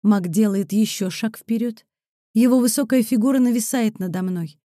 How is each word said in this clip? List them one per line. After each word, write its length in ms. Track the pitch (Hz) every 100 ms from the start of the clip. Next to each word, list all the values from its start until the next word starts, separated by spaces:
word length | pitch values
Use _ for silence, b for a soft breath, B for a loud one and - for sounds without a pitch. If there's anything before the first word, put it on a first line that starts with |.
Мак 280 | 208 208 180
делает 440 | 165 214 196 196
ещё 360 | 202 214 - 185
шаг 280 | - 226 220
вперёд. 480 | - 226 240 226 _ _ _ _ _
Его 260 | 220 247 254
высокая 440 | 247 254 269 262
фигура 360 | 226 254 240 269
нависает 600 | 247 240 220 262 220 -
надо 220 | 185 180
мной. 380 | 185 180 160 _